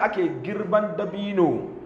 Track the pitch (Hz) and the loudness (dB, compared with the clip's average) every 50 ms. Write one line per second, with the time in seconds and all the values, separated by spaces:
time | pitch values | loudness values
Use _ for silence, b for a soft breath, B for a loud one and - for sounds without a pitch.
0 | - 220 214 190 175 156 139 131 131 180 208 202 214 180 208 208 208 202 170 160 | 0 0 2 2 0 0 0 -2 -6 -6 -4 -4 -2 2 2 2 2 2 -2 -4
1 | 190 175 190 202 202 202 202 190 175 147 123 104 - - - - - | -4 -4 -4 -6 -6 -2 2 4 4 4 4 0 -4 -6 -10 -12 -14